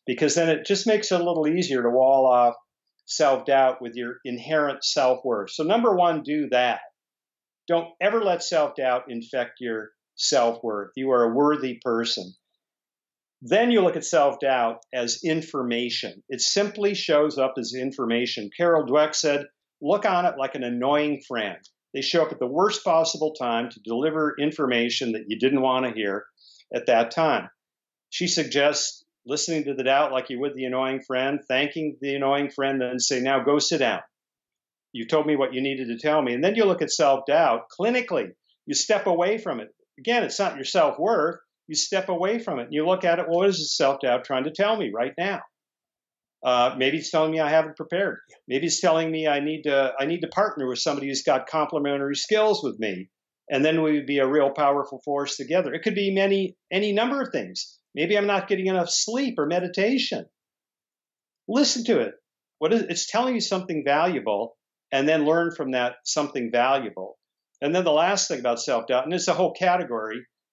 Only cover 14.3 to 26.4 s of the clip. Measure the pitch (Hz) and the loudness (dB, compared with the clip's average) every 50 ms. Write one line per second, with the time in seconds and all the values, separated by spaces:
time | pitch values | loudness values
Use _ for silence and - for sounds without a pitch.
14.3 | - - - 135 131 127 117 113 113 - - _ - 127 120 120 - - - 165 | 2 0 0 0 2 2 2 0 -2 -6 -10 _ -6 -4 -4 -4 -4 -4 -2 -2
15.3 | 156 165 160 - - 139 123 120 120 120 120 120 - - - - - - - - | -2 -2 -2 -4 -6 -4 -2 -2 -2 -2 -2 -4 -4 -6 -8 -8 -12 -14 -14 -12
16.3 | 196 - - - - 202 208 202 - 208 202 202 202 - - - 165 151 151 151 | -6 -4 -2 0 0 0 0 0 -2 -2 -2 -2 0 -2 0 2 4 4 4 2
17.3 | - 139 131 131 - 131 117 113 123 127 131 135 135 - 123 117 117 117 123 123 | 2 0 0 0 -2 -4 -8 -6 -6 -6 -6 -6 -4 -4 -2 0 0 0 0 -2
18.3 | - 120 104 101 - - 175 170 165 156 143 120 143 151 151 151 - - - 151 | -4 -6 -10 -10 -4 0 2 4 4 4 2 2 2 2 2 2 0 0 0 0
19.3 | 143 143 143 - _ _ _ _ _ _ 143 143 196 202 202 208 185 175 180 170 | 0 0 -4 -8 _ _ _ _ _ _ -2 0 0 2 2 0 0 2 0 0
20.3 | - 135 135 165 - 147 127 120 120 120 127 135 147 147 151 147 147 139 - - | 0 -2 -4 -4 -4 -6 -6 -4 -4 -2 0 2 2 2 2 0 -2 -4 -6 -6
21.3 | 127 113 107 98 87 - - - _ _ _ _ - 139 135 - - 170 156 156 | -6 -4 -4 -4 -6 -10 -16 -20 _ _ _ _ -8 -6 -4 0 2 2 2 0
22.3 | 151 - 131 123 139 160 190 208 208 - - 190 165 165 160 160 - 151 156 156 | -2 -4 -4 -2 2 2 2 2 0 -2 0 2 2 2 2 0 -2 -2 -4 -4
23.3 | 156 - 131 - 139 135 120 120 - - - 113 117 120 147 156 151 156 151 151 | -4 -4 -4 -2 -2 -2 -2 -4 -8 -12 -8 -6 -2 -2 0 0 0 0 -2 -2
24.3 | 147 - 147 156 151 - 147 127 123 117 120 120 - - 135 123 110 104 - - | -2 -2 -4 -4 -2 -2 -2 0 2 0 0 0 -2 -2 -2 -4 -4 -4 -6 -8
25.3 | 110 - 127 135 143 135 131 131 127 127 127 123 107 110 104 98 98 107 - - | -2 0 2 2 4 4 2 2 2 0 0 -2 -4 -4 -4 -4 -4 -4 -8 -12
26.3 | _ _ | _ _